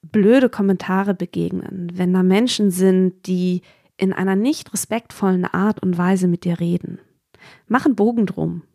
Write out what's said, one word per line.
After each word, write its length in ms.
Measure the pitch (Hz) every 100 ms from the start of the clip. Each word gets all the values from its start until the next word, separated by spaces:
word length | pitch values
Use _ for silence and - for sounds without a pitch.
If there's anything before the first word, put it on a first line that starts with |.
blöde 460 | 165 214 202 262 254
Kommentare 640 | - 196 185 - 190 196
begegnen, 760 | 185 180 - 170 185 - 190 175
wenn 180 | 175 180
da 100 | 185
Menschen 480 | 185 190 240 - 208
sind, 560 | 180 190 185 185 180 -
die 360 | 185 180 180 _ _ _ _
in 160 | 190
einer 240 | - 190 190
nicht 360 | 233 311 -
respektvollen 760 | - - 226 _ - 196 185 180
Art 360 | 175 202 208
und 160 | 185 175
Weise 300 | 175 190 185
mit 160 | 175
dir 160 | 180 170
reden, 380 | 170 175 - - _ _ _ _ - - _
mach 200 | 247 320
einen 100 | 202
Bogen 300 | 208 233 196
drum. 360 | 180 160 170 -